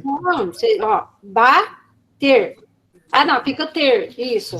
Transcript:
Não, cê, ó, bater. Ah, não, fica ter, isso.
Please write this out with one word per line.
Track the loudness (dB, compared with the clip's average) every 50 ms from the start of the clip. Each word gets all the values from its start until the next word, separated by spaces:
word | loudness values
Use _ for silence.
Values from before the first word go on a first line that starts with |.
| _
Não, | -6 -8 -4 -2 -4 -2 -2 -4 -6
cê, | -6 -4 0 0 0 0
ó, | 0 -2 -2 -2 -2 -6 _ _
bater. | _ -6 0 2 4 6 4 4 2 0 -8 -20 _ _ _ _ _ _ _ _ 2 4 4 4 4 0 -8 _ _ _ _ _ _ _ _ _ _ _
Ah, | 0 0 2
não, | 2 0 -2 -2
fica | -4 -6 -6 -8
ter, | -8 -4 -2 0 2 2 0 -2 -6 -10 -10
isso. | -8 -6 -6 -6 -6 -8 -14